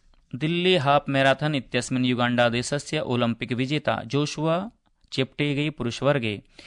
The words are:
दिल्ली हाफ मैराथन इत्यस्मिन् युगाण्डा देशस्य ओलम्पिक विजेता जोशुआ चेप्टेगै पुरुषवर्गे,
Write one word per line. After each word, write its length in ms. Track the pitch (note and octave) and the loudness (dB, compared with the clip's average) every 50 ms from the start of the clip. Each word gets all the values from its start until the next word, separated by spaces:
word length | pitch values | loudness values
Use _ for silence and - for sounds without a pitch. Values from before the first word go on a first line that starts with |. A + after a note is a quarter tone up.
| _ _ _ _ _ - - | _ _ _ _ _ -12 -8
दिल्ली 400 | A#2+ D3 D#3+ E3+ F3 F3 F#3 F#3 | -4 -2 -2 0 2 2 4 4
हाफ 300 | E3+ C3 C#3+ C#3+ D3 C#3 - | 4 4 4 4 4 4 2
मैराथन 460 | C#3 C3+ C3+ C3+ C3+ - D3+ D3+ D3+ | 0 4 4 4 4 4 0 -2 -2
इत्यस्मिन् 500 | C3+ A#2 - - B2 B2 - C3 B2+ B2+ | -2 -4 -2 -4 -4 -2 -2 -2 0 2
युगाण्डा 440 | B2 B2+ A#2 A#2+ A#2+ B2 A#2+ A#2+ A#2+ | 2 2 2 2 2 4 4 4 4
देशस्य 500 | A2+ A#2+ B2 - C#3+ C#3+ - - D#3 D3+ | 2 0 -2 -2 -4 -4 -4 -4 -4 -4
ओलम्पिक 520 | - - B2 A#2+ B2 A#2 A2+ - A#2+ A2+ | -2 0 0 0 2 0 0 -2 -4 -6
विजेता 500 | B2 A2+ C3 C3 D3+ D3 - - A2 G2 G#2+ | -4 -4 -2 -2 -2 -2 0 -2 -2 -2 -4
जोशुआ 640 | A2+ C3+ C#3 D3 D3 - - G2+ D#3+ D#3+ F3+ F#3+ A#3+ _ _ _ _ _ _ _ - | -2 -2 -2 -2 -2 -4 -4 -2 -2 -2 -2 -4 -8 _ _ _ _ _ _ _ -10
चेप्टेगै 580 | - - C3 - - - D3 D3 C#3+ C#3 D3 D#3 | -4 -4 -4 -4 -2 -4 -2 -2 0 -2 -2 -4
पुरुषवर्गे, 720 | D#3+ - A#2+ A#2+ A2+ - B2+ C#3 D3 C#3+ A2+ A2 G#2 - - _ _ - - | -4 -4 -6 -6 -4 -2 0 0 0 0 0 -4 -6 -6 -10 _ _ -20 -20